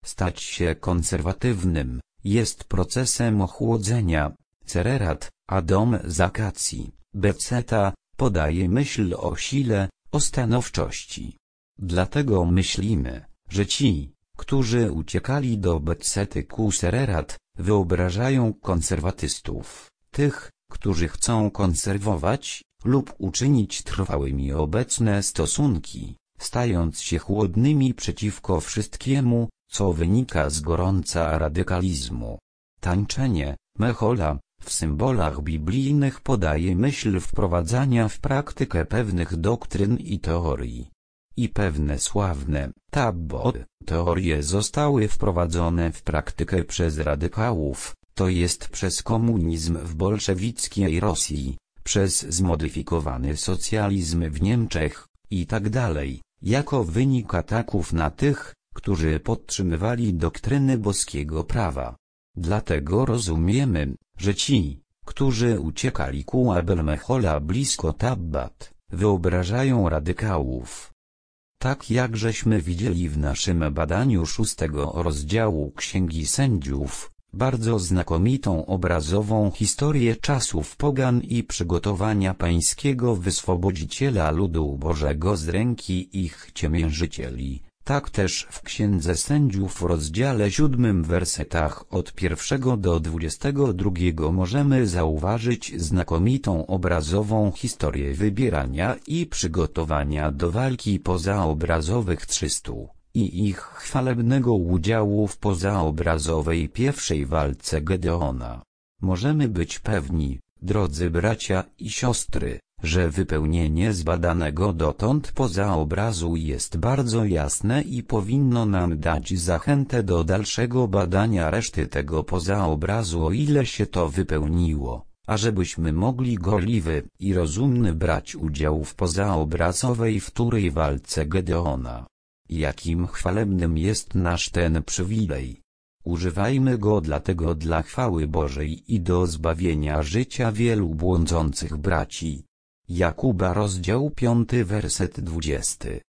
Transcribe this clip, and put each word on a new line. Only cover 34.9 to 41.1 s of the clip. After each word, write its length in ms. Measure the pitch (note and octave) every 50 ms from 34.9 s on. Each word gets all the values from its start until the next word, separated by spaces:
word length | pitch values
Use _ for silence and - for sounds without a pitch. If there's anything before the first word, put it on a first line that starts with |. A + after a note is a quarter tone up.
| D2 D2 G#2 C3+ C3 A2 F2 D2+ D2 D2+
biblijnych 800 | D2 D2 D#2 D#2 D2+ D#2+ F#2+ B2+ C3+ C3+ D3 D3 C#3 C3+ B2+ -
podaje 540 | - - C3 A2+ F#2 D#2+ D2 D2+ E2+ F#2 F#2
myśl 440 | F2 G#2+ C#3 C3+ - - A2 G2 F#2
wprowadzania 880 | - - - - G#2 F#2 E2+ F2 E2+ D#2+ A2 B2 C#3 C#3 B2 A#2+ A2+ A2
w 120 | - -
praktykę 680 | - - C3+ C3+ C#3+ - - - C#3 A2 - F2 D#2
pewnych 500 | D2 - G#2+ B2 G#2+ F#2 F2+ E2+ D#2 E2+
doktryn 600 | E2 D#2 G2+ A#2 A#2 - - - - G2+ G2+ A#2 -
i 220 | - - G#2 E2
teorii. 720 | - - D#2+ E2+ F2 D#2+ C2+ A#1+ - A#1+ A1+ A#1+ A#1+ - - _ _ _